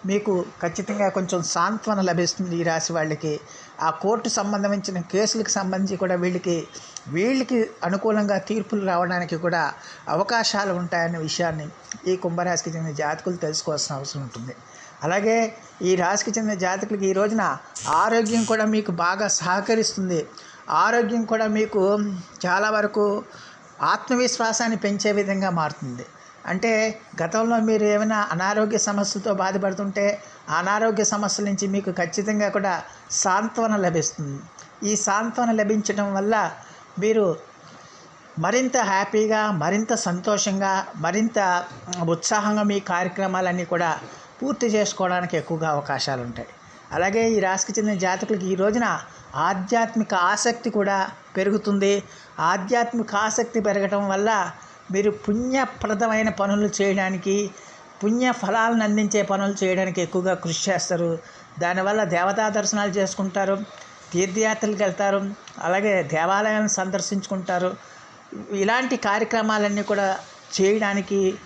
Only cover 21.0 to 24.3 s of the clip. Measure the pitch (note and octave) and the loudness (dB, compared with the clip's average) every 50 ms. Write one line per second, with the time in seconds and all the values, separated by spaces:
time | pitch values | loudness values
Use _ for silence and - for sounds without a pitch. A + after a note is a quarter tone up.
21 | A#3+ G3+ A#3 A#3 A3+ G#3 A3+ A3 A3 G#3+ G#3+ G#3+ G#3+ G#3+ G#3+ G#3 F#3 G3 G3+ G#3 | 2 2 0 -2 0 0 0 2 2 2 2 0 0 0 2 2 4 4 4 2
22 | G#3 G#3 G3 F3+ E3 - - - - F3+ F3+ F#3+ G#3 G#3+ G#3+ G#3+ G#3 G#3 G#3+ G#3+ | 0 -2 -4 -6 -10 -12 -10 -6 -2 0 2 2 2 2 2 2 0 0 2 2
23 | G#3 G#3 G3+ G#3 - - - - - - - - - - - - C#3+ D#3 F#3+ G#3+ | 2 2 0 -2 -4 -8 -14 -20 -20 -20 -20 -20 -20 -20 -8 -2 0 2 2 2
24 | - - C4 B3 B3 A#3+ | 0 0 0 2 2 2